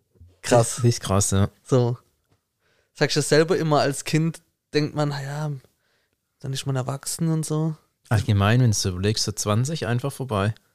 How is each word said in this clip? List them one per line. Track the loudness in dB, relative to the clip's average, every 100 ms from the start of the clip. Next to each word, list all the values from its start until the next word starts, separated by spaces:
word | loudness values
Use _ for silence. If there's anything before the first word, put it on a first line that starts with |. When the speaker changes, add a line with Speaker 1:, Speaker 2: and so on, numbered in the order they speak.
| _ _ -20 _
Speaker 1:
krass. | 2 2 2 2
Speaker 2:
Die | 0
ist | 0
krass, | 0 0 2
ja. | 2 0 -4
Speaker 1:
So. | 0 2 2 -2 _ _ _ _ _ _ _ _ _
Sagst | -4 -2 0
du |
selber | 2 4 4 2
immer, | 2 2
als | 2 -2
Kind | -2 0 0 -4 _ _ _
denkt | -2 -2 -2
man, | -4
naja, | -4 -8 -6 -6 -8 -14 _ _ _ _ _ _ _
dann | -10
ist | -6 -4
man |
erwachsen | -4 -4 -6 -8 -4 -2
und | -2 -2
so. | -2 -2 -4 _ _ _
Speaker 2:
Allgemein, | 0 2 2 4 4
wenn | 4
du | 2
so | -2
überlegst, | -2 -2 -2
so | -4
zwanzig | -4 -2 0 -2 -4 -4
einfach | -4 -4
vorbei. | -8 -4 -2 -2 -4 _